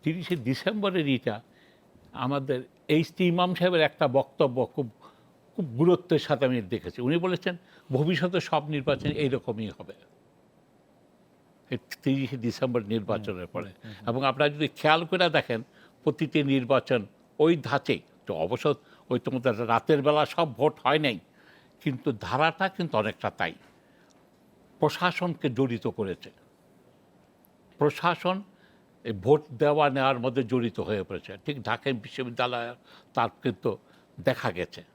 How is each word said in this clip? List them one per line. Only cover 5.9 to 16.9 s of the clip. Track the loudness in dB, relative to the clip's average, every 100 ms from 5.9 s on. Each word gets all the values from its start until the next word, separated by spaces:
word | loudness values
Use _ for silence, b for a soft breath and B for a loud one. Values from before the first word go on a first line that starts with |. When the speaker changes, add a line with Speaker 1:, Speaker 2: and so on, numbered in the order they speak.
| 4 4 0
Speaker 1:
সাথে | 2 2
আমি | 2 0
দেখেছি। | -2 -6 -6 -4
উনি | 0 0
বলেছেন, | 0 -2 -4 -6 b b b
"ভবিষ্যতে | 0 2 2 0 -2
সব | 0 -2 -2
নির্বাচন | -4 -2 -2 -2
এইরকমই | -2 0 -2 -4 -6 -8 -10
হবে | -16 -18 -20 _ _ _ _ _ _ _ _ _ _ _ _ _ _ _ _
এই | -10 _ -6
তিরিশে | -2 0 -2 -4
ডিসেম্বর | -4 -2 -2 -2
নির্বাচনের | -2 -4 -2 -4 -4 -8
Speaker 2:
হুম, | -8
Speaker 1:
পরে।" | -10 -10
Speaker 2:
হুম, | -14 -18 -10
হুম। | -4
Speaker 1:
এবং | 0
আপনারা | 0 2 0
যদি | 0 -4 0
খেয়াল | 4 4
করে | 2 0 2
দেখেন, | 2 0 -6 -6 b b b
প্রতিটি | -4 -2 -2 0
নির্বাচন | 2 0 4 0 2